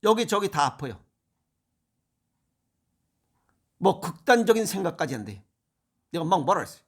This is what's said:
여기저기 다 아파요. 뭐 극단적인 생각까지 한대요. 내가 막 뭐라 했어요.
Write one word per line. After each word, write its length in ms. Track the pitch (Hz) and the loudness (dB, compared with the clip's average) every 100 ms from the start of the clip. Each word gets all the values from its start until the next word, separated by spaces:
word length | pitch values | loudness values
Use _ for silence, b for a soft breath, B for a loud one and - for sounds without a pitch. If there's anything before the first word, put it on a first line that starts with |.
여기저기 440 | 208 220 226 208 196 | 2 2 2 -2 -2
다 160 | 147 | 0
아파요. 380 | 143 - 139 104 _ _ _ _ _ _ _ _ _ _ _ _ _ _ _ _ _ _ _ _ _ _ _ _ _ _ _ _ | -2 -2 -12 -12 _ _ _ _ _ _ _ _ _ _ _ _ _ _ _ _ _ _ _ _ _ _ _ _ _ _ _ _
뭐 220 | 185 - | 0 0
극단적인 640 | - - - 240 226 226 | -4 -10 2 4 6 2
생각까지 500 | 220 190 180 160 156 | 2 -2 -4 -4 -6
한대요. 280 | 127 104 101 _ _ _ _ _ _ _ | -4 -10 -14 _ _ _ _ _ _ _
내가 120 | 170 | -6
막 200 | 165 185 | 0 0
뭐라 160 | 139 185 | 2 0
했어요. 220 | - - | -2 -12